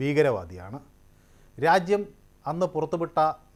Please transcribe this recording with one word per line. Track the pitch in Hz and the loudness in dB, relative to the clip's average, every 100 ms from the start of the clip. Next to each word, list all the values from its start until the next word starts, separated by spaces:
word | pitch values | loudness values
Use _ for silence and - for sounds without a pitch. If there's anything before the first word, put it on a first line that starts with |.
ഭീകരവാദിയാണ്. | 135 147 147 107 85 90 92 131 - _ - - _ - - - | 0 4 4 2 -6 -14 -14 -16 -18 _ -20 -20 _ -20 -20 -2
രാജ്യം | 151 190 175 202 202 - - _ - | 2 2 2 -2 -2 -14 -20 _ -8
അന്ന് | 165 180 | -2 -2
പുറത്തുവിട്ട | 156 160 175 165 - 156 - - | -2 -4 -2 -2 2 2 0 -12